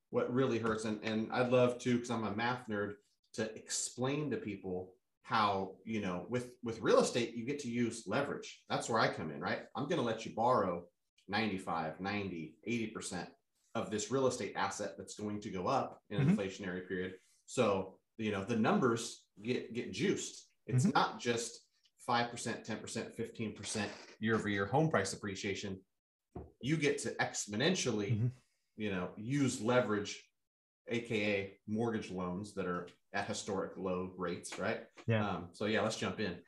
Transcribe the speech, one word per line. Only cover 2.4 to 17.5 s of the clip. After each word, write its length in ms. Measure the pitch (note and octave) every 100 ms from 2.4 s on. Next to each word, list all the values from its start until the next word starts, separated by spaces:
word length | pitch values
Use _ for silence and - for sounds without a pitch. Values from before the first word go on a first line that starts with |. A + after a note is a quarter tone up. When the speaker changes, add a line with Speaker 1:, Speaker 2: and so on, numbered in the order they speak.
| A#2+ B2 -
Speaker 1:
nerd, 260 | G#2 G2+ G#2 _ _ _
to 220 | - A2 -
explain 760 | - - - - C3 D3 C#3+
to 60 | G#2+
people 560 | G#2+ G2 F#2+ F2+ F#2 - _ _
how, 540 | - A#2 G#2 F#2+ F#2+ - A2+
you 160 | G#2+
know, 240 | F#2+ F2+ F2
with, 240 | B2 - -
with 180 | A#2 G2
real 180 | B2+ B3+
estate, 360 | F#3 B2+ A2+ A#2+
you 100 | A2+
get 140 | -
to 100 | A#2+
use 340 | A#2+ A2+ - F#2
leverage. 560 | A#2+ - - - - -
That's 200 | C#3 -
where 100 | A2+
I 80 | B2+
come 240 | - D#2+
in, 80 | C#2+
right? 220 | F#2 A2 - -
I'm 120 | D3+
gonna 140 | D#3+
let 240 | A#2 A2 -
you 80 |
borrow 520 | - A#2+ A#2+ F#2+ F2 - _ _ _ -
ninety-five, 720 | G2+ A2 F#2 F2+ E2 D#2+ E2
ninety, 540 | F#2+ G#2 F#2+ E2+ D#2 - -
eighty 220 | A#2+ G#2+
percent 420 | G2+ - F2+ - - _ _ _ -
of 160 | -
this 180 | G#3 -
real 160 | C3+ B2+
estate 260 | A#2 G2 -
asset 400 | G2 - G2+ -
that's 160 | F#2+
going 260 | - G#2 G#2
to 80 | A2
go 180 | F2+ G2
up 340 | - - - -
in 100 | G2+
an 80 | C#3
Speaker 2:
Mm-hmm. 120 | G#3
Speaker 1:
inflationary 480 | - - F#2+ F2+ -
period. 280 | F#2 F#2 - _ _
So, 540 | -